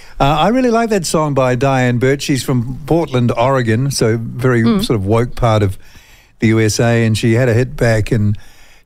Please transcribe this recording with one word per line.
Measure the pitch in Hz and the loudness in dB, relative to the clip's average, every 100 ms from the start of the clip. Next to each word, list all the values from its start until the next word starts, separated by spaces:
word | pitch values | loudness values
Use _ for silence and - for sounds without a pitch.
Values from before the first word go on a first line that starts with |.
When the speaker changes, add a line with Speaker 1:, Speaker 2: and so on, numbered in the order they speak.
| - - | -18 -2
Speaker 1:
Uh, | |
I | 139 151 170 | 0 2 2
really | 254 254 | 2 0
like | 226 233 | 0 0
that | 214 160 | -2 -2
song | 170 156 | -2 0
by | 139 127 123 | 0 0 0
Diane | 139 131 127 120 | 0 2 0 0
Birch. | 131 143 | 0 0
She's | - 135 | -2 -4
from | - 127 117 127 - | -2 -2 -4 -8 -2
Portland, | 160 160 127 120 117 | -2 0 0 0 0
Oregon, | 123 135 117 113 139 | 0 2 0 0 -2
so | 131 117 113 | 0 0 0
very | 120 123 127 120 | -4 -4 0 2
Speaker 2:
Mm. | 117 196 - | 2 2 0
Speaker 1:
sort | 113 | -2
of | 95 | 0
woke | 113 123 - | 0 0 -2
part | 120 107 | 0 2
of | 101 95 - - - - _ _ | 0 -4 -12 -20 -20 -20 _ _
the | 110 | 0
U | 110 | 2
S | 110 107 | 2 0
A, | 120 117 113 | 0 2 0
and | 107 | 0
she | 120 | 0
had | 113 131 | 2 2
a | |
hit | 110 127 - | 0 -2 -2
back | 117 110 104 | 0 0 0
in | 120 104 104 - - - - | 0 0 -2 -8 -20 -20 -20